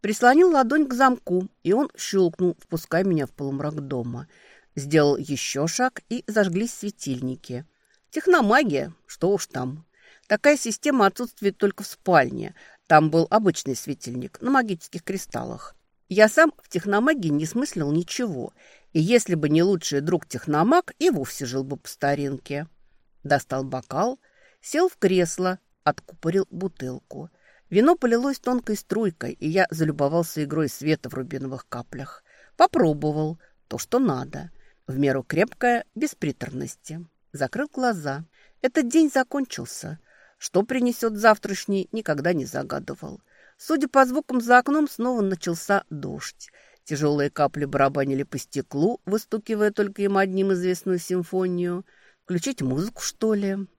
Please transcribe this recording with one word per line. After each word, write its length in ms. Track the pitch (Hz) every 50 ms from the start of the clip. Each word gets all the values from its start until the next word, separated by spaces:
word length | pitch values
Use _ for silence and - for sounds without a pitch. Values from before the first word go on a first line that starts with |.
Прислонил 520 | - 202 214 - 247 247 262 302 359 370 330
ладонь 340 | 277 262 220 277 311 302
к 80 | 262 254
замку, 540 | 240 269 262 - 240 _ - 180 180 185 - _ _ _
и 100 | - 196
он 160 | 240 302 - _ -
щелкнул, 580 | - - - 196 185 170 165 - 180 180 170 _
впуская 440 | - _ - 160 - _ - 165 190
меня 220 | 196 175 156 139
в 60 | 127 -
полумрак 480 | - 143 139 135 139 143 151 151 151
дома. 460 | 143 135 139 127 117 120 120 123 139 - _ _ _ - - - _ _ _
Сделал 420 | - 135 143 151 160 147 143 143 -
еще 480 | 147 - 143 127 - - - 135 147
шаг, 360 | 165 - - 247 262 _ - _ _
и 160 | 226 247 -
зажглись 460 | - 208 220 202 190 170 185 220 233 -
светильники. 920 | - - 202 - _ - 139 131 123 131 127 131 127 - - 123 120 147 _ _ _ _ _ _ _ _ _
Техномагия, 840 | - 320 - 381 359 330 247 202 220 269 302 220 147 135 143 165 160 _ _
что 240 | _ - - - 180
уж 180 | 202 196 - -
там. 360 | - 131 127 131 135 151 - _ _ _ _ _ - _ _ _
Такая 280 | 208 208 - 285 302
система 500 | 277 - 233 214 - - 294 285 262 208
отсутствует 520 | 196 - - 247 233 - - - 202 190 _
только 240 | - - - - 202
в 40 |
спальне. 680 | - - _ _ - 180 156 131 127 131 123 110 101 - _ - - - _ _
Там 240 | _ 160 156 156 156
был 160 | 151 165 165 -
обычный 480 | - 220 220 190 160 - - 143 131
светильник 640 | - - - 143 - - - 120 127 127 - _ -
на 100 | - 240
магических 520 | 277 269 240 214 190 170 - - - 175 _
кристаллах. 760 | - 190 190 - - - 117 120 - - - - - - _ _ _ _ _ _ _
Я 200 | 180 190 214 214
сам 240 | - - 320 311 - _ _
в 60 | _
техномагии 600 | - 175 165 196 202 202 233 285 320 277 190 160
не 180 | 143 147 160
смыслил 440 | 160 - 233 269 - - 190 151 143
ничего, 640 | 147 165 175 - - - 247 226 165 127 117 104 _ _ _ _ _ _ _ _ _
и 80 | 160
если 340 | 156 180 240 240 - - 180
бы 140 | 160 147 151
не 140 | 147 160 170
лучший 360 | 196 202 170 - - 147 139
друг 260 | 143 156 175 170 -
техномаг, 680 | _ - 120 - - 147 151 165 220 302 349 370 - - _
и 100 | 294 370
вовсе 360 | 285 165 135 - - - 139
жил 180 | 123 123 135 135
бы 120 | 135 143
по 120 | 139 _ -
старинке. 800 | - _ - 139 143 143 143 139 143 131 _ - 143 143 156 - _ _ _ _ _ _ _ _ _ _ _
Достал 400 | 139 143 139 - _ 131 135 135
бокал, 560 | 135 127 131 127 _ - 143 190 240 262 _ _ _ _ _ _ _ _ _
сел 280 | _ - - 294 359 370
в 80 | - _
кресло, 600 | - 190 185 185 175 165 - - 180 185 185 185 _ _ _ _ _
откупорил 640 | - 147 - _ - - - - 165 170 196 190 _
бутылку. 800 | - 170 185 190 - - 135 127 127 - _ _ - 139 147 170 _ _ _ _ _ _ _ _
Вино 260 | - 196 233 302 359
полилось 420 | 339 - 240 233 233 247 277 277 -
тонкой 380 | - 247 254 247 - - 214
струйкой, 560 | - - _ - 208 226 196 165 _ - 123 -
и 160 | _ - 151
я 180 | 160 190 190 -
залюбовался 720 | - 160 165 156 151 - 143 139 156 170 170 - - 156 151
игрой 240 | 143 147 156 156 135
света 420 | - - 143 151 156 151 - 127
в 40 | -
рубиновых 540 | 131 131 120 - 135 135 131 131 131 - _
каплях. 540 | - 120 120 _ - 131 135 - - - _ _ _ _ _ _ _
Попробовал 840 | - 330 - - 320 214 160 151 147 147 151 147 156 156 156 165 165 _ _ _ _ _
то, 100 | _ -
что 220 | 160 - _ - 247
надо, 540 | 269 220 143 127 127 - - - 156 175 - - - - _ _ _
в 100 | - 135
меру 280 | 131 143 139 131 135 -
крепкое, 600 | _ - - 196 254 - - - 240 240 233 240 _ _
без 180 | 220 269 294 -
приторности. 880 | _ - 151 135 _ - - - 127 143 - - _ _ - 151 165 175 165 _ _ _ _ -
Закрыл 360 | 143 175 175 - 220 285 302 _
глаза. 520 | - 254 247 226 175 151 147 135 143 165 _ _ _ _ _ _ _ -
Этот 260 | 262 _ 311 285 233
день 220 | 247 320 320 294 -
закончился. 840 | 277 262 _ - 285 269 - - - 127 - - - - - 151 160 _ _ _ _ _ _ _ _
Что 240 | - - _ 180 208
принесет 540 | - 254 262 240 247 233 - - 226 214
завтрашний, 720 | 202 214 233 214 - - 196 196 - - - 202 196 185 - -
никогда 400 | 226 220 - 156 143 123 170 180
не 120 | 160 131
загадывал. 760 | - - 135 139 - - 143 - - 143 - - - - - _ _ _ _ _ _ _ _
Судя 300 | - - 311 311 277 277
по 160 | - 269 269
звукам 360 | 247 247 302 302 _ 254 254
за 180 | 226 233 247 247
окном, 300 | 247 277 277 311 311 277
снова 340 | - - 226 247 254 240 202
начался 640 | 190 190 170 - 180 170 165 - - 202 196 - _
дождь. 600 | 160 147 139 - - 143 - - - _ - - _ _ _ _ _ _ _
Тяжелые 460 | - 156 139 151 147 147 147 143 143
капли 340 | _ - 147 139 - 151 147
барабанили 580 | 139 139 139 139 139 - 143 135 139 135 135 143
по 160 | _ - 131
стеклу, 600 | - _ - 143 131 _ - 139 156 208 240 - _
выстукивая 640 | - 196 220 - _ - 226 208 - 226 208 208 214
только 320 | 208 - 208 202 202 - 202
им 140 | 196 196
одним 360 | 196 196 190 185 190 196 196 190
известную 460 | 180 175 185 180 175 - 190 185 175
симфонию. 840 | 170 - 180 185 175 - - 185 185 185 180 175 175 175 175 180 196 _ _ _ _ _ _ _ _
Включить 380 | - 185 175 - 269 269 - 151
музыку, 400 | 131 127 135 180 220 - - -
что 320 | - - _ - 220 220
ли? 220 | 208 202 196 196 196 196 - _